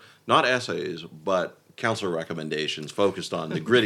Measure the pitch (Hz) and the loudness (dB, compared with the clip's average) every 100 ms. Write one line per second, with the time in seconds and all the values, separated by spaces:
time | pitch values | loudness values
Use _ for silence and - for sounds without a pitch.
0 | - _ - 135 127 127 - 82 78 82 | -20 _ 2 4 4 0 -2 -4 -4 -6
1 | 85 80 82 92 80 - _ - 117 110 | -12 -8 0 0 0 -8 _ -4 -2 0
2 | 95 80 82 85 76 78 76 - 76 - | -2 -2 -4 -6 -4 -2 -2 -6 -8 2
3 | 101 90 80 90 80 82 80 123 | 2 2 -6 -4 -4 -4 4 4